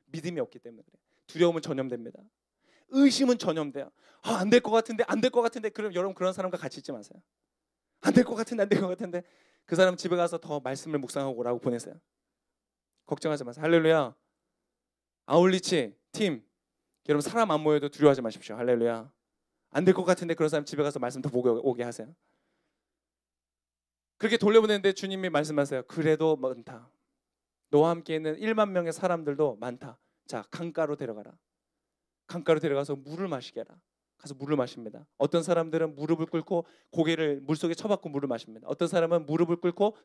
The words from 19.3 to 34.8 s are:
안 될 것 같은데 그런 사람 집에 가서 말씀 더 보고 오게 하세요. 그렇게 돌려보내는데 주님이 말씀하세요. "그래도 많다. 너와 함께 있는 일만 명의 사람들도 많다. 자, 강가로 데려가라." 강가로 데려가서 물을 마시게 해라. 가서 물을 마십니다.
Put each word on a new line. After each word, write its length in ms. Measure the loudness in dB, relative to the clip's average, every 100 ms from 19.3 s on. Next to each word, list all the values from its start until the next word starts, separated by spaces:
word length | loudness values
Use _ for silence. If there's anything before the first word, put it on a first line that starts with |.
| _ _ _ _
안 160 | 0 4
될 80 |
것 100 | 4
같은데 300 | 2 0 0
그런 160 | -2 0
사람 160 | 0 -4
집에 180 | -2
가서 160 | -2 -2
말씀 220 | -6 -6
더 80 | -4
보고 200 | 0 2 2
오게 200 | 0 -2
하세요. 300 | -6 -8 -16 -18 _ _ _ _ _ _ _ _ _ _ _ _ _ _ _ _ _ _ _ -4
그렇게 180 | 0 2
돌려보내는데 540 | 6 6 6 2 2
주님이 380 | 0 -4 -6 -2
말씀하세요. 540 | 0 0 0 -2 -4
"그래도 520 | -6 -2 0 2 2 0
많다. 560 | -2 -8 -14 -20 -20 _ _ _ _ _ _ _ 0
너와 220 | 4 4
함께 240 | 2 -4 -4
있는 220 | -4 -4
일만 360 | -2 2 2
명의 180 | 0 -2
사람들도 640 | -4 -2 -2 -2 0 -2 -2
많다. 420 | -10 -10 -14 -18 _ _ -12
자, 160 | -10 -10
강가로 460 | -12 -8 -4 -4 -4
데려가라." 340 | -8 -12 -16 _ _ _ _ _ _ _ _ _ -14
강가로 320 | -6 2 2
데려가서 360 | 2 -2 -2 -8
물을 320 | -10 -8 -6
마시게 320 | -6 -8 -14
해라. 180 | -14 -16 _ _ _ _
가서 180 | -18 -12
물을 200 | -2 0
마십니다. 500 | -2 -4